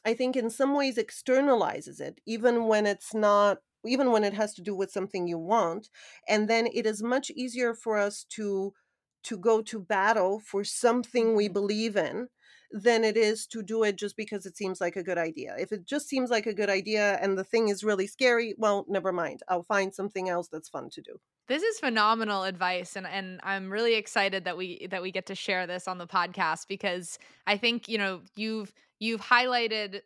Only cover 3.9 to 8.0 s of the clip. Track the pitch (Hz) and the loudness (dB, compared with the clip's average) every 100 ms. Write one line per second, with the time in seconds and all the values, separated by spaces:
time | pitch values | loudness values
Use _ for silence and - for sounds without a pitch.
3.9 | 254 262 220 202 202 214 202 180 190 190 | 2 4 4 2 0 -4 -4 -6 -4 -4
4.9 | 202 196 190 175 170 165 226 170 180 - | -4 -4 -4 -4 -4 0 2 2 -2 -10
5.9 | - - - - 208 214 226 233 - 220 | -20 -20 -14 0 2 4 2 2 0 -2
6.9 | 208 233 254 - - 254 240 240 226 233 | -2 0 0 -2 -8 -6 -2 -2 -2 -2
7.9 | 214 | 0